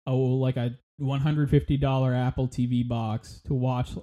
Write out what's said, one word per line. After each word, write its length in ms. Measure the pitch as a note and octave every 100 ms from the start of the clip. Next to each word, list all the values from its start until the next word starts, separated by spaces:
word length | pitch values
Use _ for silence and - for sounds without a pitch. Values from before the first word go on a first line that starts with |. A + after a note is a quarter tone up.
a, 80 | C3
like, 440 | C3 B2+ C3 B2+ B2+
a 200 | A#2+ B2 _ -
one 240 | C3+ C#3
hundred 280 | D#3 D3+ C#3+
fifty 280 | D3 - C#3
dollar 360 | C3+ C3 C3
Apple 360 | B2+ B2+ C3+ B2+
T 180 | - B2
V 160 | A#2+
box 580 | A#2+ A#2 A2 A2+ - - -
to 80 |
watch 360 | C3+ B2+ B2 - -